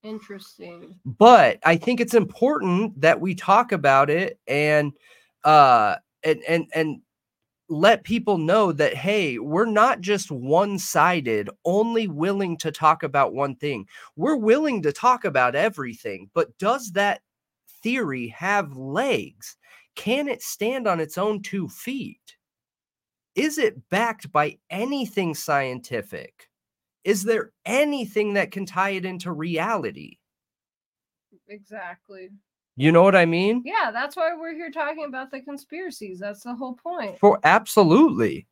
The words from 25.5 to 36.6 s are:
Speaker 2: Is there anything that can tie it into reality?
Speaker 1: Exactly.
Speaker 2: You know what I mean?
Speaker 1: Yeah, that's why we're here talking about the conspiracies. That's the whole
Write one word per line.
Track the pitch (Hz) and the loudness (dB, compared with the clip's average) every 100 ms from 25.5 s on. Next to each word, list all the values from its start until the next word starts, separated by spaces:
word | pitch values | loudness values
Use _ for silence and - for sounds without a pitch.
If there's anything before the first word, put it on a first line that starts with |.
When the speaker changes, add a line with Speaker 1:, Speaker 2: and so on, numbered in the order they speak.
| 143 135 127 123 120 101 82 - _ _ _ _ _ _ _ 180 | -2 -2 -8 -8 -10 -8 -14 -16 _ _ _ _ _ _ _ -4
Speaker 2:
Is | 202 | -2
there | 196 226 - _ - | 0 -4 -4 _ -4
anything | 240 294 285 226 - 208 | 0 0 -2 -6 -4 -2
that | 202 190 | -2 -4
can | 196 185 | -6 -8
tie | 185 196 | -4 -4
it | 190 185 | -4 -8
into | 156 175 | -10 -10
reality? | 156 165 160 180 220 120 - 76 _ _ _ _ _ _ _ _ _ _ _ _ 190 _ | -8 -6 -4 -4 -4 -6 -10 -18 _ _ _ _ _ _ _ _ _ _ _ _ _ _
Speaker 1:
Exactly. | 208 202 208 180 180 _ 190 185 202 _ _ _ - | -20 _ -16 -16 -16 _ -20 -20 -20 _ _ _ 0
Speaker 2:
You | 143 | 4
know | 170 | 6
what | 190 190 | 8 6
I | 170 | 4
mean? | 165 196 240 247 | 2 0 0 -2
Speaker 1:
Yeah, | 427 285 | -4 -4
that's | 220 285 277 | -4 -8 -4
why | 320 339 | -4 -4
we're | 330 | -10
here | 311 330 | -12 -12
talking | 294 294 311 | -8 -8 -8
about | 294 262 262 | -10 -12 -14
the | 269 | -16
conspiracies. | 269 285 - 311 370 254 208 185 | -16 -18 -16 -14 -14 -14 -16 -12
That's | 202 202 | -14 -14
the | 240 | -14
whole | 240 | -12